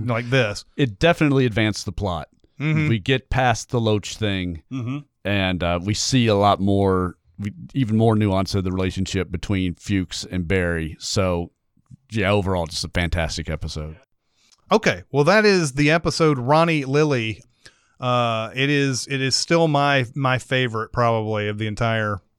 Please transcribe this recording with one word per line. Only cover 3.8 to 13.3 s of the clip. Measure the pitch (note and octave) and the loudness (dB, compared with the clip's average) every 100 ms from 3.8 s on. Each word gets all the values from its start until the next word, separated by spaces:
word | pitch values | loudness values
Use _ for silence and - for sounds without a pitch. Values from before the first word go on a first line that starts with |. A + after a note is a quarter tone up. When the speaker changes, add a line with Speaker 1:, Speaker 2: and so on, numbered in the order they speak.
Speaker 2:
Loach | A2 G#2+ - - | 0 0 -2 -4
thing, | G#2+ F#2+ F2+ E2 - | -2 -2 -4 -8 -10
Speaker 3:
Mm-hmm. | C3 A#2 C#3+ - _ | -10 -8 -8 -12 _
Speaker 2:
and, | F#2+ G2+ F#2+ F2+ | -4 0 0 0
uh, | F2 F2 | -2 -2
we | F#2 | -2
see | G#2+ - C3 A#2 | -2 0 2 4
a | |
lot | G2+ G2+ F#2+ | 4 4 4
more, | G2 G2 G2 F#2 F2+ - _ - | 2 2 2 2 0 -6 _ -12
we, | G#2 - - | -10 -10 -8
even | C#3+ A#2 A2 | -4 0 2
more | A2+ | 4
nuance | G#2+ G#2+ F#2+ F#2+ | 4 2 0 0
of | G2+ | -2
the | F#2 | -2
relationship | F#2 F#2+ F#2 F#2+ F#2+ F2 | -2 -2 -2 -4 -4 -4
between | F2 - G2 F#2 F2 | -6 -4 -2 -2 -4
Fuchs | - G2 F2+ - - | -2 -2 -2 -6 -8
and | F#2 E2 | -6 -2
Barry. | F#2+ F2 E2 D#2+ - | 0 0 -2 -4 -8
So, | - - F#2 F2 F2 _ _ _ _ - _ | -6 -2 0 -2 -4 _ _ _ _ -20 _
yeah, | A2 F#2+ | -2 2
overall, | G#2 F#2 F#2 E2 | 2 0 -2 -4
just | D#2 | -6
a | E2+ | -6
fantastic | - F2 F2 D#2+ | -2 -2 -2 -2